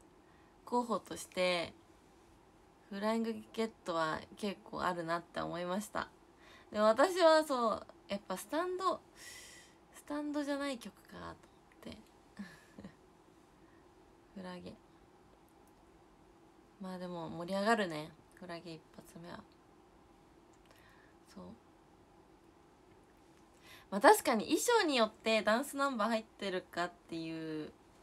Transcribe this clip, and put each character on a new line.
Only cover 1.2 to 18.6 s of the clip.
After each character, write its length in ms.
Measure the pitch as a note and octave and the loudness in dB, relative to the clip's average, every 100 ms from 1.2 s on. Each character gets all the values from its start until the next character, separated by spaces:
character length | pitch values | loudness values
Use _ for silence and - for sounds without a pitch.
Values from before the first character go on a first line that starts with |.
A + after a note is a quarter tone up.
| - | -6
て、 460 | - F3+ F3 D#3+ - - - - - - - - - - - - | 0 2 2 -2 -10 -20 -20 -20 -20 -20 -20 -20 -20 -20 -20 -14
フ 100 | G3+ | -4
ラ 160 | G#3+ A3+ | 0 0
イ 40 | |
ン 40 | |
グ 100 | A3+ G#3+ - | 0 -4 -8
ゲ 120 | - A3+ | -4 -4
ッ 60 | - - | -4 -4
ト 80 | E3 | 0
は 260 | D#3+ D#3 - F#3+ | 0 -2 -6 -8
結 220 | G#3 F3+ | -6 -6
構 200 | - D3+ | -8 -4
あ 100 | F3 | -2
る 100 | F3 | -2
な 140 | E3 E3+ | -2 -2
っ 60 | |
て 180 | E3+ E3 | -4 -6
思 180 | D#3+ E3 | -4 -4
い 60 | F3 | -2
ま 160 | F#3+ | -2
し 60 | G#3 | -2
た。 200 | - - - - - - - - | -4 -6 -10 -20 -20 -20 -20 -8
で、 80 | G#3+ | 2
私 400 | G#3+ A3+ F4 F4+ | 4 6 4 6
は 240 | E4 D#4 | 8 8
そ 300 | D#4 B3+ A3+ | 6 2 0
う、 140 | G3 - - - | -2 -6 -18 -8
や 100 | G3+ | -8
っ 40 | - | -6
ぱ 100 | F#3 | -8
ス 100 | - | -4
タ 160 | D4 | -2
ン 140 | F#4 F#4 | -2 -2
ド、 240 | F#4 - - - - - - - - - - - | -2 -2 -6 -20 -18 -18 -18 -20 -20 -20 -20 -18
ス 80 | |
タ 180 | - D4 | -8 -6
ン 100 | D4 | -4
ド 120 | D4 | -2
じ 80 | C#4+ | -2
ゃ 60 | C#4 | -2
な 120 | C#4+ | -2
い 80 | B3+ | -6
曲 160 | G#3+ - - | -10 -16 -18
か 20 | |
と 60 | F3 | -14
思 100 | E3+ | -12
っ 60 | E3 - - - - | -12 -18 -20 -20 -20
て。 160 | - - - - - - F#3+ - - - - - - - - - - - - - - - - - - G3+ | -16 -16 -18 -20 -20 -16 -16 -16 -20 -18 -18 -20 -20 -20 -20 -20 -20 -20 -20 -20 -20 -20 -20 -20 -20 -14
<laughs> 0 | |
フ 80 | |
ラ 140 | F#3 F3+ | -12 -12
ゲ。 180 | F3+ - - - - - - - - - - - - - - - - - - - - - | -14 -18 -20 -20 -20 -20 -20 -20 -20 -20 -20 -20 -20 -20 -20 -20 -20 -20 -20 -20 -20 -16
ま 140 | F#3+ | -12
あ 40 | F#3 | -10
で 100 | F3+ | -8
も 220 | F3 D#3+ | -8 -8
盛 240 | E3 E3+ | -8 -4
り 60 | G3 | 0
上 60 | G3+ | 2
が 100 | A3+ | 2
る 120 | F#3+ | 2
ね。 240 | D3+ D#3 - - - | -4 -8 -14 -20 -18
フ 120 | F3+ | -14
ラ 120 | |
ゲ 140 | E3+ | -12